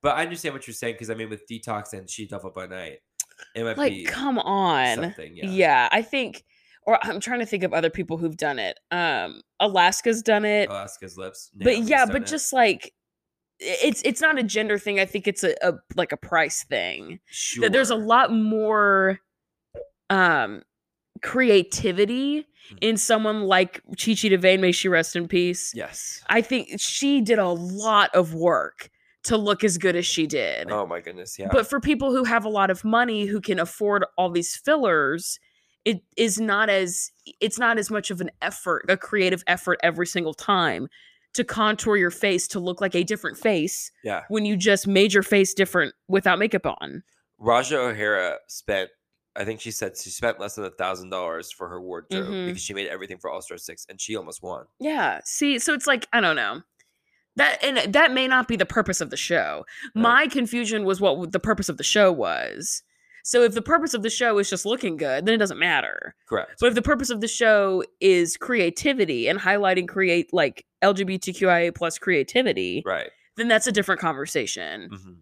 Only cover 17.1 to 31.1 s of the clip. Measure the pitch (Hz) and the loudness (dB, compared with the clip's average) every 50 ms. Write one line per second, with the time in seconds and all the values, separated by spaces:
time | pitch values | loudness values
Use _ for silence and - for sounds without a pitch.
17.1 | - 196 _ _ - - - - - - 226 220 190 262 269 214 240 220 214 214 | -16 -16 _ _ -10 -8 -8 -6 -4 0 0 2 4 4 2 2 0 -2 2 4
18.1 | 233 240 269 - 233 220 220 214 220 220 214 214 220 208 208 202 196 190 190 190 | 6 6 6 6 4 2 2 2 0 0 0 2 2 4 4 4 4 4 4 2
19.1 | 190 190 _ _ _ _ _ _ _ _ _ _ _ - - - _ _ _ _ | 0 -2 _ _ _ _ _ _ _ _ _ _ _ -16 -16 -16 _ _ _ _
20.1 | 196 190 185 175 165 147 120 101 104 98 - _ _ _ _ _ _ _ _ _ | 2 4 4 4 4 2 0 -2 -6 -12 -16 _ _ _ _ _ _ _ _ _
21.1 | _ - - - - 254 262 240 208 196 175 - - - - 220 180 180 208 202 | _ -12 -12 -4 0 2 4 6 6 6 6 4 -4 -4 -2 -2 2 2 0 0
22.1 | 240 254 269 277 285 302 302 _ _ _ _ - 104 98 - 220 226 202 - - | 0 -2 -2 -2 -2 -4 -6 _ _ _ _ -20 -10 -2 0 0 0 0 2 2
23.1 | 233 220 220 214 214 220 208 190 196 185 185 180 - - _ _ - - - 220 | 2 2 2 0 0 0 2 4 4 4 4 2 -2 -16 _ _ -10 -6 0 0
24.1 | 226 202 - 220 190 185 175 190 190 190 190 180 175 - - 190 180 165 165 - | 0 2 4 4 4 6 6 6 6 6 4 4 2 2 0 2 2 2 2 2
25.1 | - 175 170 170 - 180 180 175 175 175 - - - 113 78 - - - - - | -2 -6 -4 0 2 2 2 2 0 -4 -6 -8 -8 -10 -12 -12 -12 -12 -12 -12
26.1 | - - - - 190 233 226 - 269 254 - - - 208 - - - - 269 277 | -12 -14 -4 0 2 2 2 2 -2 -4 -4 -4 -8 -6 -6 -4 -4 -2 0 2
27.1 | 285 277 226 202 233 208 190 180 175 170 170 180 185 196 208 220 220 208 202 - | 2 2 4 2 2 2 2 0 0 -4 -6 -8 -8 -4 -2 2 4 4 4 6
28.1 | - 175 180 160 165 160 165 175 165 123 76 73 - - - - _ _ _ _ | 4 4 2 2 0 0 2 2 2 2 0 -4 -8 -16 -20 -20 _ _ _ _
29.1 | _ _ _ - 233 214 208 202 208 196 - 214 175 175 160 185 175 175 175 - | _ _ _ 0 0 0 2 2 0 2 2 0 0 2 0 0 2 2 0 -2
30.1 | - - 160 151 147 143 113 85 65 58 82 85 104 104 101 85 85 87 87 - | 0 0 0 0 0 -2 -2 -2 -2 -4 -6 -4 -2 -2 -2 -2 -6 -8 -8 -10